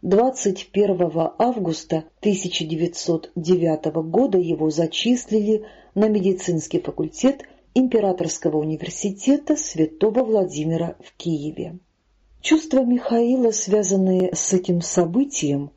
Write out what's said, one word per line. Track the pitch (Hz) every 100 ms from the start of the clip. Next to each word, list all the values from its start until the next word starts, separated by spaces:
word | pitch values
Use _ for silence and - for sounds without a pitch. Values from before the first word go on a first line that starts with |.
Двадцать | 175 196 247 262 202 185 -
первого | 196 202 180 170 156 160 -
августа | 233 240 180 160 - 160 160 _
тысяча | 214 190 185 - 160
девятьсот | 160 175 - - 165 - -
девятого | 165 180 170 156 156 156
года | 160 175 269 190
его | 170 160 156
зачислили | 151 165 - 226 247 - 214 208 214 214 - -
на | - 214
медицинский | 208 185 185 - 165 156 -
факультет | - - 156 - 254 277 - - _
Императорского | - 262 233 196 185 175 - 170 156
университета | 151 156 - - 208 196 - 285 294 294
Святого | - 160 156 - 214 220
Владимира | 233 220 185 147 156 165 170 -
в | - _
Киеве. | 170 156 147 - 160 175 _ _ _ _ _ _
Чувства | - 320 - 262
Михаила, | 247 247 - 233 233 254 233
связанные | 214 - 208 190 196 190 185 185
с | 185 -
этим | 185 185 175
событием, | 170 - 170 196 277 - 147 139 143